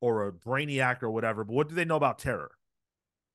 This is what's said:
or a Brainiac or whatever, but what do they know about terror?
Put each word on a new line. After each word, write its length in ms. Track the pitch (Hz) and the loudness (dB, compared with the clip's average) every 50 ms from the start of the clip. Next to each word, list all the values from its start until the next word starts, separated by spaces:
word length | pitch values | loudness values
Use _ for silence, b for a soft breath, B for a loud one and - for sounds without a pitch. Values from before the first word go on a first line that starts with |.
or 260 | 123 120 113 107 101 101 | 0 2 2 2 0 -2
a 40 | |
Brainiac 720 | 95 87 - 113 127 135 151 147 143 135 131 127 123 127 | -4 -6 -6 -2 -2 -2 0 0 0 2 2 2 2 0
or 80 | 123 113 | -2 -4
whatever, 340 | 110 113 110 113 110 104 110 | -2 0 0 0 0 -2 -4
but 100 | 101 113 | -2 0
what 160 | 135 151 151 | 0 0 0
do 60 | 160 | 0
they 100 | 175 170 | -2 0
know 100 | 165 160 | 0 2
about 240 | 156 143 131 113 - | 2 2 2 0 0
terror? 320 | - 135 120 90 73 - _ _ _ _ _ _ _ _ _ _ _ _ _ _ _ _ _ | -2 -4 -4 -4 -6 -10 _ _ _ _ _ _ _ _ _ _ _ _ _ _ _ _ _